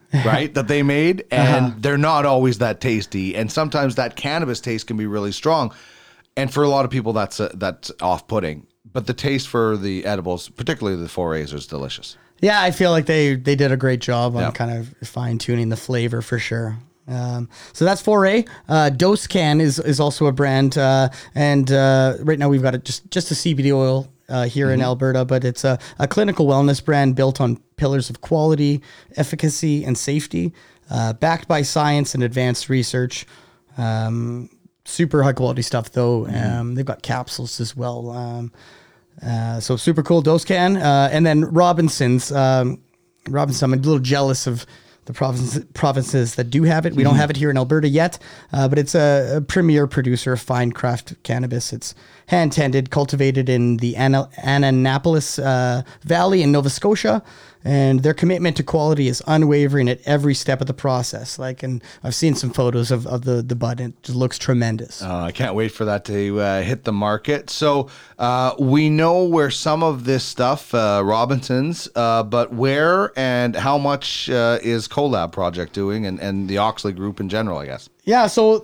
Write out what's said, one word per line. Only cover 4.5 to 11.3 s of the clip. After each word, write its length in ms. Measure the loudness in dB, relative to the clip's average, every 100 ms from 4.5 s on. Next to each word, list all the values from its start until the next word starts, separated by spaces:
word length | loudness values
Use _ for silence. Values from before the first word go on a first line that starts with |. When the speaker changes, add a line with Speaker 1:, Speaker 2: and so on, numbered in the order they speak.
| -4
Speaker 2:
taste 260 | -6 -6 -6
can 120 | -6
be 80 | -4
really 260 | -4 -4
strong, 400 | -2 0 0 -2 -8 -20 -20 -20 _ _ -6
and 160 | -4
for 100 | 0
a 60 | 2
lot 160 | 2
of 60 | 0
people, 240 | -2 -2
that's 260 | -2 -2 -4
a, 100 | -6
that's 360 | -4 -6 -6 -12 -4
off-putting. 640 | -2 -2 -2 -4 -4 -8 -16 _ -10
But 140 | -8 -6
the 80 |
taste 340 | -4 -2 -4 -2
for 300 | 0 0 0
the 260 | -4 -4
edibles, 460 | -4 -4 -4 -6 -8
particularly 500 | -10 -6 -4 -4 -4
the 80 | -6
Forays, 460 | -6 -4